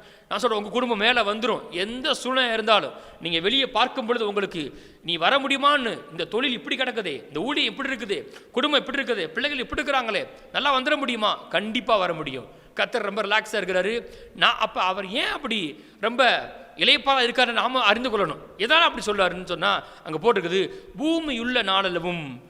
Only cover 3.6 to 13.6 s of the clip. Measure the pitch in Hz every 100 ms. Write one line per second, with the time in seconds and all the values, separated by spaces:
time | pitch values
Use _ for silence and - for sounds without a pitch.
3.6 | 254 214 254 262 226 240 208 202 190 170
4.6 | 139 - - - 165 170 175 269 269 269
5.6 | 285 294 233 143 - 165 160 220 269 233
6.6 | 285 262 247 220 180 127 - 156 233 294
7.6 | 247 190 262 254 220 165 - - - 240
8.6 | 302 277 - 269 233 208 160 226 285 277
9.6 | 233 294 285 269 226 185 127 - - 196
10.6 | 277 262 269 302 254 226 208 151 - 170
11.6 | 214 240 - 214 180 160 147 127 110 -
12.6 | - - 196 240 202 202 202 214 208 214